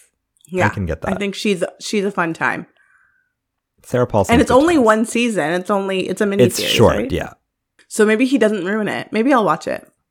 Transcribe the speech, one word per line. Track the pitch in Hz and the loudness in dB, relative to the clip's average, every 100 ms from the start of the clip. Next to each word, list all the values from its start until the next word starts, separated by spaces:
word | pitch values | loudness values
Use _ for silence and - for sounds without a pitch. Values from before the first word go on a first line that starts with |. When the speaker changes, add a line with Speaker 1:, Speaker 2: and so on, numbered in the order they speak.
| _ _ _ _ - | _ _ _ _ -8
Speaker 1:
Yeah. | 180 135 | -2 -2
Speaker 2:
I | |
can | 101 87 | -2 -6
get | - | -6
that. | - | -4
Speaker 1:
I | - | -4
think | 101 | -6
she's, | 90 110 98 - - | -4 -4 -2 -4 -8
she's | - 214 | -6 -2
a | 196 | -2
fun | 196 170 | -2 -4
time. | 165 127 98 - _ _ _ _ _ _ _ _ _ _ _ | -2 -4 -4 -8 _ _ _ _ _ _ _ _ _ _ _
Speaker 2:
Sarah | - 123 - | -4 -2 0
Paulson | 107 95 | 2 4
Speaker 1:
And | 233 | 4
Speaker 2:
is | |
Speaker 1:
it's | - | 4
Speaker 2:
good | 254 | 4
Speaker 1:
only | 320 | 4
Speaker 2:
times. | 330 220 | 4 4
Speaker 1:
one | 220 233 | 2 0
season. | 226 240 190 147 | 0 0 0 -2
It's | 180 185 | -2 -2
only, | 202 196 190 - | -2 -2 -4 -4
it's | 185 | -2
a | 208 | -2
mini | 202 | 2
Speaker 2:
It's | 190 - | 2 0
Speaker 1:
series, | - | -2
Speaker 2:
short, | - 104 104 | 2 4 2
Speaker 1:
right? | 120 | -2
Speaker 2:
yeah. | 87 - - _ _ _ _ - | -4 -6 -14 _ _ _ _ -6
Speaker 1:
So | - | 0
maybe | 214 220 | 2 2
he | 262 269 | 2 2
doesn't | 214 214 | 2 0
ruin | 175 220 196 | -4 -4 -4
it. | 117 - | -6 -4
Maybe | 214 247 | -2 2
I'll | 262 | 2
watch | 190 156 - | 2 0 -4
it. | 62 - _ _ | -8 -10 _ _